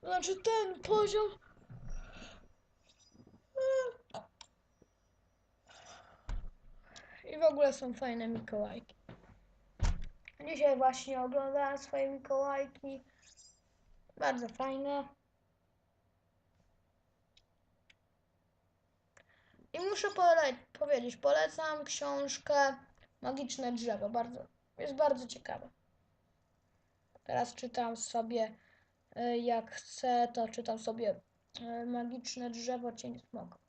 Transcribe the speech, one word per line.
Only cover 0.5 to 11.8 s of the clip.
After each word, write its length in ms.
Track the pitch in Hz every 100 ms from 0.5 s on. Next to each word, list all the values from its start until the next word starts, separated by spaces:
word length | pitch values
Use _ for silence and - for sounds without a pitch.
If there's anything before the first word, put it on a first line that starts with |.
| 453 392 359
poziom. 480 | - 427 415 415 415 - - - - - - - - - - - - _ _ _ _ _ _ - - - _ 539 523 523 508 466 _ - - _ - _ _ _ - _ _ _ _ _ _ _ _ - - - - - - - - - - - - - - -
I 140 | - 311
w 40 |
ogóle 300 | 320 285 277
są 220 | 269 254
fajne 340 | 240 254 233 226
Mikołajki. 680 | 226 - 214 208 214 - - - - - - _ _ _ - - - - - - - 285
Dzisiaj 280 | 294 285 262
właśnie 440 | 262 254 269 262
oglądałem 580 | 254 277 269 277 277
swoje 300 | 277